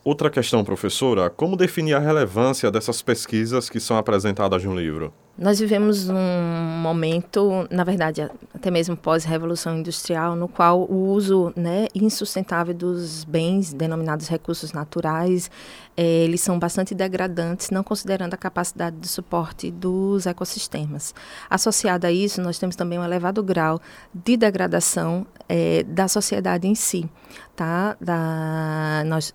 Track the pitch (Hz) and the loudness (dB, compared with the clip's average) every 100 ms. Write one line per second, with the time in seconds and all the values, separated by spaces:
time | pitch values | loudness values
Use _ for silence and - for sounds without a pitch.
0 | 139 151 151 139 110 117 101 95 101 - | -2 2 2 2 2 2 2 0 -2 2
1 | 131 104 87 - 165 190 180 - 156 143 | 2 4 2 2 0 2 2 2 2 2
2 | 147 156 113 98 127 131 113 107 113 117 | 4 4 2 4 2 4 2 0 -2 -2
3 | - 110 - 113 113 127 120 117 - 113 | 0 -2 0 0 2 0 -2 -4 0 0
4 | 107 101 104 98 98 95 98 92 82 78 | 4 2 2 2 2 2 0 -2 -2 -4
5 | 76 - _ - 185 202 214 208 214 208 | -6 -10 _ -2 2 2 2 2 4 2
6 | 185 190 185 180 170 165 165 165 165 165 | 0 0 0 0 0 -2 -2 -2 0 0
7 | 160 170 - 208 202 190 170 180 175 185 | 0 -2 0 2 2 2 -2 0 0 0
8 | 160 156 151 - - - 190 170 170 165 | 0 -2 -6 -8 -18 -6 0 0 0 -2
9 | - 165 160 160 165 170 165 160 160 165 | 0 0 0 -2 -2 -4 -4 -4 -4 -6
10 | - 165 170 170 175 - 175 180 180 190 | -4 -2 0 -2 -2 4 6 6 4 2
11 | 190 202 196 190 175 175 170 185 220 190 | 2 2 4 4 2 0 0 0 0 2
12 | 214 - 208 185 185 170 170 175 180 175 | 2 2 -4 -4 -2 0 0 -2 -2 -2
13 | 170 160 156 160 165 196 180 143 160 165 | -4 -10 -2 0 2 2 0 -2 -2 -2
14 | 160 151 156 165 - 165 156 156 156 170 | -2 -4 -2 -4 -4 -6 -6 -8 -6 -4
15 | 160 160 180 180 - - - - - - | -2 0 2 2 -2 -12 -20 -20 -10 0
16 | 170 165 165 175 - 175 170 - 185 185 | 2 4 4 2 0 0 0 -2 -2 -2
17 | 190 185 185 175 165 180 - 190 196 208 | -2 -2 -2 -2 -4 -4 -4 -2 -2 -4
18 | 196 190 175 185 185 - 175 180 170 160 | -2 -2 -4 -6 -6 -4 -4 -4 -6 -6
19 | 175 - - 170 160 - 180 170 185 185 | -8 -8 -4 -2 -2 -6 -10 -4 -2 0
20 | 196 202 180 175 180 - - - 151 143 | 2 0 0 -4 -6 -8 -8 -6 -6 -6
21 | - - - - - 185 220 208 202 180 | -10 -14 -18 -16 -4 0 2 2 2 2
22 | 175 175 202 190 175 170 185 175 175 175 | 2 2 2 -2 -4 -2 -4 -4 -4 -2
23 | 175 180 175 202 190 175 160 165 - - | -2 -2 -2 -2 0 2 2 0 -6 -20
24 | - 180 226 240 214 190 180 170 - 180 | -18 -4 0 4 4 2 0 0 0 0
25 | 165 175 - - - 170 165 165 - 170 | -2 -2 -6 -12 -2 0 2 2 0 0
26 | 190 214 196 202 185 180 185 220 - 185 | 0 0 0 -2 0 0 0 0 0 -2
27 | 160 - - - - - 165 175 202 - | -6 -10 -20 -20 -14 -6 -2 0 -2 -4
28 | 175 170 160 160 160 160 156 156 156 156 | -2 -2 0 -2 -2 -2 -2 -2 -2 0
29 | 156 160 - | 0 -2 -2